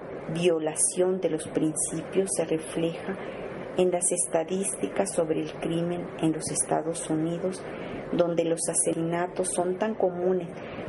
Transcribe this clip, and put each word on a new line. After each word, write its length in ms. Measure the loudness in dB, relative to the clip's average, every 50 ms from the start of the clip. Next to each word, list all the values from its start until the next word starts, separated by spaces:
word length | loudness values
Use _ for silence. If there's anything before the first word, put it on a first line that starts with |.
| -8 -10 -10 -8 -6 -4 -2
violación 840 | 2 4 4 4 4 2 0 0 2 0 2 2 4 4 4 4 2
de 80 | 2 0
los 180 | 0 0 -2 -2
principios 800 | 0 2 2 2 2 0 -2 -4 -4 -4 -6 -2 2 2 2 2 2
se 120 | 0 0
refleja 720 | 2 0 0 -2 -2 -2 -2 0 0 -2 -4 -6 -6 -6 -6 -8 -8 -8 -8 -8 -8 -8 -8 -8 -2 2 2
en 140 | 4 4
las 200 | 4 2 2 2
estadísticas 1000 | 2 0 0 2 2 0 0 2 0 0 0 -2 -2 -4 -4 -2 0 0 0 0 2
sobre 280 | 2 2 2 2 0
el 120 | -2 -4 -4 -4
crimen 480 | -2 0 0 0 0 0 -2 -2 -4 -6 -2 0
en 100 | 2 2
los 180 | 2 2 -2 -4
Estados 600 | -2 -2 0 0 0 0 0 0 -2 -4 -2 0
Unidos, 520 | 0 2 2 0 0 0 -2 -2 -2 -4 -8 -10 -10 -8 -8 -8 -8 -8 -6 0 2
donde 320 | 4 4 4 4 2 2
los 160 | 2 2 0 0 0
asesinatos 840 | 0 0 2 2 2 0 0 0 0 0 0 0 0 -2 -2 0 0
son 240 | 0 2 2 2 0
tan 160 | 0 0 2
comunes 540 | 2 2 2 2 2 2 2 2 2 0 -4 -8 -10 -10 -10 -10 -10 -8